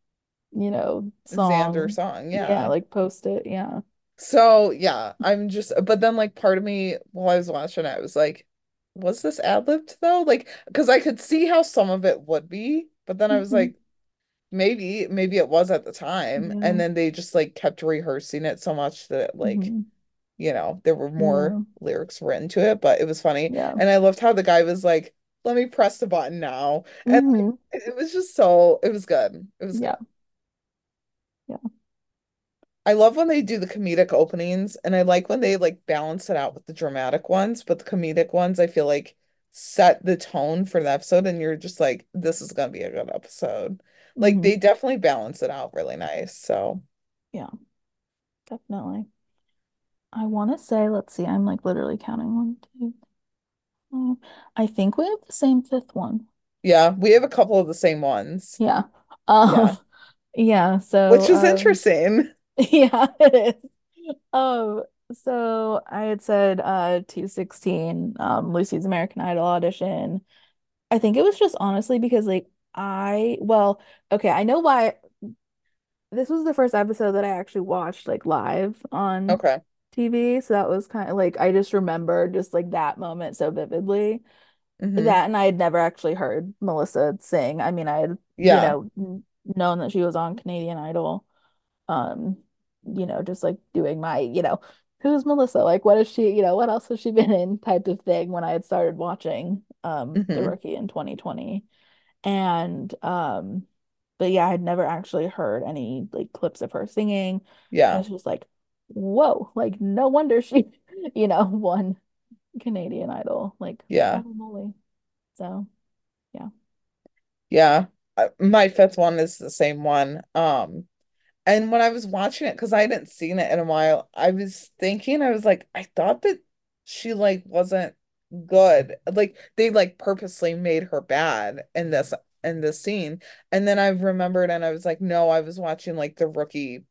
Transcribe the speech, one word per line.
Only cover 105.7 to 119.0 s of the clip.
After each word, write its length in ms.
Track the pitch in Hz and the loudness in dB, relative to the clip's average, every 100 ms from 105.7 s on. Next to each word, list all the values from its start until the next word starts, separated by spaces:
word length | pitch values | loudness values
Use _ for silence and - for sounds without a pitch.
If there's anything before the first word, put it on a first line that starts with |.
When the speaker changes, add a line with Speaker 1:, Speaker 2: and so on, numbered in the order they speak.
| 151 117 131 202 | -8 -8 -8 -8
Speaker 1:
like, 180 | - - | -10 -10
clips 280 | - 170 - | -6 -8 -6
of 100 | - | -10
her 140 | - 214 | -8 -8
singing. 540 | - 208 202 185 190 - _ _ | -4 -4 -2 -4 -6 -10 _ _
Speaker 2:
Yeah. 260 | - 139 185 | 2 2 2
Speaker 1:
I 20 | |
was 80 | 208 | -4
just 160 | 185 - | -8 -8
like, 220 | - - _ _ _ - | -8 -10 _ _ _ -14
"Whoa, 640 | 208 190 220 311 - 202 226 | -8 -2 2 2 0 -4 -6
like, 260 | 226 202 | -6 -4
no 260 | 196 202 269 | -4 0 2
wonder 320 | 285 302 233 | 2 2 0
she, 300 | - 269 - _ _ | 2 2 2 _ _
<laughs> 280 | 381 349 220 | -14 -8 -2
you 120 | 208 | 0
know, 180 | 175 190 | 2 0
won 540 | 214 190 180 185 190 _ _ _ _ _ 240 | 0 -2 -2 -2 -6 _ _ _ _ _ -12
Canadian 480 | 240 196 175 - - | -8 -6 -6 -8 -8
Idol. 440 | - - - 196 - | -8 -6 -6 -8 -10
Like, 240 | - 226 - | -12 -12 -2
Speaker 2:
Yeah. 360 | - 98 - | 0 0 -2
Speaker 1:
holy 100 | 233 220 | -6 -12
moly." 380 | 220 202 202 - _ _ _ _ _ - | -12 -12 -12 -14 _ _ _ _ _ -16
So, 300 | 180 190 196 _ _ _ _ _ _ | -12 -10 -12 _ _ _ _ _ _
yeah. 160 | - 214 - _ _ _ _ _ _ _ _ _ | -18 -18 -20 _ _ _ _ _ _ _ _ _
Speaker 2:
Yeah. 360 | 156 156 151 185 _ _ - | 4 6 4 0 _ _ -2
Uh, 120 | 226 - | -2 0
my 300 | 196 214 190 | 4 6 6
fifth 280 | 190 190 | 6 4
one 220 | 190 | 4